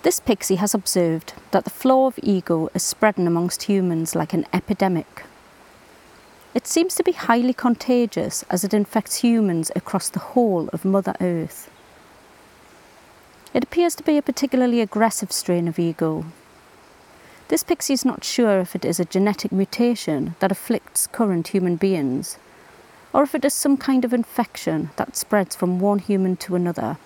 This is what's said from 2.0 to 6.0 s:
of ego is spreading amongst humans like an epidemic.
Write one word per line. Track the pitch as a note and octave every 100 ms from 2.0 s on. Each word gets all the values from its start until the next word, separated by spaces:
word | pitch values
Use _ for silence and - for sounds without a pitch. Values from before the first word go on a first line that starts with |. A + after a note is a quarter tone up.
| C4
of | -
ego | - F#3+ - E3 D#3+
is | F3+
spreading | - - G#3+ G3 F3
amongst | E3+ F3+ -
humans | - G3 F#3 E3 E3 E3+
like | D#3+
an | E3+ -
epidemic. | F#3 - G3+ F#3+ E3+ - - - - - - - - - -